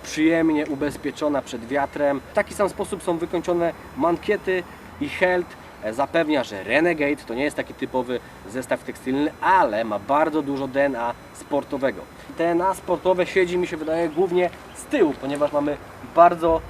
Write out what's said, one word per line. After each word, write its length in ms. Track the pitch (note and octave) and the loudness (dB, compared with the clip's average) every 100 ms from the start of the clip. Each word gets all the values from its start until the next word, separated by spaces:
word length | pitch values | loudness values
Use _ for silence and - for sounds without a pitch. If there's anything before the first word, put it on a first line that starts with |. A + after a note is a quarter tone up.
przyjemnie 600 | - - D#3+ E3 D#3+ D3+ D3+ | -8 2 4 4 4 2 0
ubezpieczona 760 | C#3 D3 C3+ C#3+ B2+ D3+ C#3+ | -2 -4 -4 -8 -2 0 0
przed 260 | - B2 A2+ | -4 -10 -4
wiatrem. 540 | C#3 C#3 D#3 C#3+ C#3 - | -2 -2 0 0 0 -2
W 20 | |
taki 200 | - G3+ | -2 -2
sam 160 | - G3 | 0 -2
sposób 340 | - F#3+ F#3+ | 0 -6 -4
są 140 | - E3+ | -2 -2
wykończone 560 | E3+ F3 E3 F3 E3+ - - - | -2 -4 0 0 0 -2 -12 0
mankiety 640 | D#3+ E3+ - G#3 F#3+ F#3 F3 - - - | 0 0 0 -2 0 -2 -4 -14 -18 -8
i 80 | D3 | -8
Held, 380 | - F3+ F3+ F3 - - - | 2 2 2 -2 -10 -20 -10
e, 100 | G#2+ | -8
zapewnia, 500 | A2+ C#3 E3+ D#3 D3 | -2 0 2 2 2
że 200 | A#2 G2+ | 0 -6
Renegade 520 | F#2 C3 E3+ D#3+ C#3+ D3 | 0 2 4 2 0 -2
to 180 | - | -4
nie 100 | A#2 | -4
jest 120 | D3 - | -2 -4
taki 180 | B2 | -8
typowy 460 | C3 B2+ B2+ A#2+ B2 - - F#2+ | -6 -4 -2 -2 -4 -6 -18 -10
zestaw 340 | A#2 B2+ C3 | -10 -4 -4
tekstylny, 480 | - - - C3+ D3+ - | -4 -10 -4 -2 -2 -2
ale 420 | E3 F#3 D3+ G#2+ | 2 4 4 2
ma 160 | A2+ G#2 | -2 -4
bardzo 420 | G2+ C#3+ D#3+ D#3 | 0 2 4 2
dużo 260 | C#3 C#3 C3+ | -2 -4 -2
D 180 | C3 C#3+ | 2 2
N 100 | B2 | 0
A 180 | A#2+ A#2+ - | -4 -6 -14
sportowego. 680 | - - C#3+ C3 C#3 C3 F#2+ - - - C#3 | -20 -2 -2 -2 -2 -2 -2 -14 -18 -18 -2
D 120 | E3 | 2
N 120 | E3+ | 2
A 120 | F#3 | 2
sportowe 520 | F#3 - E3+ F#3 F#3 F3 | -2 -2 0 2 2 2
siedzi, 320 | F#3+ F3+ F3+ | 2 2 0
mi 100 | F3+ | -2
się 100 | D#3+ | -4
wydaje, 320 | D#3 D#3+ E3+ | -4 0 0
głównie 400 | D3+ F#3 F3+ F3+ - - - | 2 2 2 0 -2 -18 -16
z 80 | |
tyłu, 300 | - D4 E3+ C3+ | -4 2 2 2
ponieważ 300 | C3+ C#3+ C#3+ | -4 0 0
mamy 260 | D3 D3 C#3+ - - - E3 | 2 0 -4 -8 -18 -4 8
bardzo 460 | F3 F3 E3 E3 | 8 8 2 2